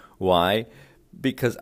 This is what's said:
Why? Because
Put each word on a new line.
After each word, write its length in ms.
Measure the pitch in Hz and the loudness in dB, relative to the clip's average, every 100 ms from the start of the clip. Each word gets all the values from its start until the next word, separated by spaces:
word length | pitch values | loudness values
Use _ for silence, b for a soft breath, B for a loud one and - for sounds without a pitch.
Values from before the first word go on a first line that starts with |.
| B B | B B
Why? 480 | 92 87 90 107 117 B B B _ - | 2 2 2 0 -4 B B B _ -6
Because 380 | 135 127 123 - | -6 -2 -4 -2